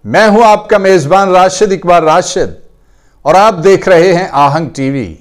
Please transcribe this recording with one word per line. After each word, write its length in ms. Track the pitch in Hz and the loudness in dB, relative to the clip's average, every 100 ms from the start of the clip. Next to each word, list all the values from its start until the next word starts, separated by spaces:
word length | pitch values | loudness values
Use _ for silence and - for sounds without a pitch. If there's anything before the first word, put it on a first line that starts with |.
| - | -2
मैं 220 | 175 220 | 0 2
हूं 160 | 208 226 | 2 2
आपका 320 | 208 - 208 | 2 0 0
मेजबान 520 | 190 190 139 190 196 | 2 0 0 0 2
राशिद 400 | 185 185 185 214 | 2 2 0 -2
इकबाल 320 | 190 175 175 | -2 0 0
राशिद 540 | 160 170 180 196 139 - - _ _ _ _ _ 139 | 2 0 -2 -6 -6 -8 -20 _ _ _ _ _ 0
और 100 | 175 | 2
आप 180 | 214 180 | 2 0
देख 280 | 180 185 - | 0 0 2
रहे 240 | 175 180 | 2 2
हैं 160 | 170 185 | 0 -2
आहंग 380 | 139 143 151 160 | -2 0 -2 -8
टीवी। 380 | - 135 139 98 76 | -6 -6 -6 -10 -14